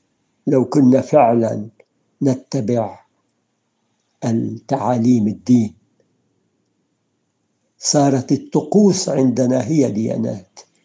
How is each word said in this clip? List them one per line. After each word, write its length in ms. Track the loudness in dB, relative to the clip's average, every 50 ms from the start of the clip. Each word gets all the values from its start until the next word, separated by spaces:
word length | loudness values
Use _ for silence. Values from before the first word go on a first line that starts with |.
| _ _ _ _ _ _ _ _ -4 -2
لو 180 | 0 0 0
كنا 360 | 0 0 2 4 4 4 2
فعلًا 680 | 0 2 2 2 4 4 2 0 0 -2 -4 -6 -10 -14 _ _ _ _ _ _ _ _ _ -4 -2
نتبع 840 | -2 -2 -2 -6 -8 -8 -6 -4 -2 -2 -2 -4 -6 -8 -16 _ _ _ _ _ _ _ _ _ _ _ _ _ _ _ _ _ _ _ _ _ _ _ -8 -6
التعاليم 1040 | -4 -2 -2 -2 -4 -8 -10 _ -6 -6 -4 -2 -2 -2 0 2 2 2 2 2 -2
الدين. 540 | -4 -4 0 2 2 2 2 0 -6 _ _ _ _ _ _ _ _ _ _ _ _ _ _ _ _ _ _ _ _ _ _ _ _ _ _ _ _ _ _ _ _ _ _ _ _ _ _ _ _ _ -6
صارت 480 | -2 0 2 2 2 0 0 -2 -2
الطقوس 800 | -4 -4 -4 -2 -4 -4 -2 0 2 4 4 4 2 0 -2 -4
عندنا 580 | -2 0 0 0 0 0 0 0 0 -2 -2 0
هي 240 | 0 0 0 0
ديانات، 680 | 0 -4 -4 -4 -4 -4 -4 -6 -6 -8 -12 _ _ -20 -20 _ _ _ _